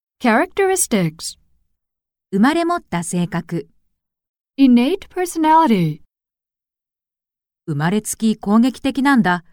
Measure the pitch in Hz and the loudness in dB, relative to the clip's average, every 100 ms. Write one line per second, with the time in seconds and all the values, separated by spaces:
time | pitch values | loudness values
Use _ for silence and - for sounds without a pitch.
0 | _ _ 247 220 359 - 381 381 - 208 | _ _ 0 0 0 -2 0 0 -2 -2
1 | 170 160 - - _ _ _ _ _ _ | -2 -6 -14 -18 _ _ _ _ _ _
2 | _ _ _ 196 233 330 339 349 - 170 | _ _ _ 0 2 2 -2 -4 -6 -10
3 | 170 180 175 170 170 170 - _ _ _ | -6 -4 -4 -6 -8 -10 -10 _ _ _
4 | _ _ _ _ _ - 269 240 247 392 | _ _ _ _ _ 2 4 4 2 -2
5 | - - 359 330 311 320 320 208 160 151 | -6 -8 -6 -2 2 4 4 2 -2 -6
6 | _ _ _ _ _ _ _ _ _ _ | _ _ _ _ _ _ _ _ _ _
7 | _ _ _ _ _ _ - 143 160 208 | _ _ _ _ _ _ -10 -4 -2 -2
8 | - - 220 214 196 214 254 - 269 269 | -4 -4 -2 -2 0 2 2 0 -4 -2
9 | 269 269 180 175 - | 2 2 2 0 -6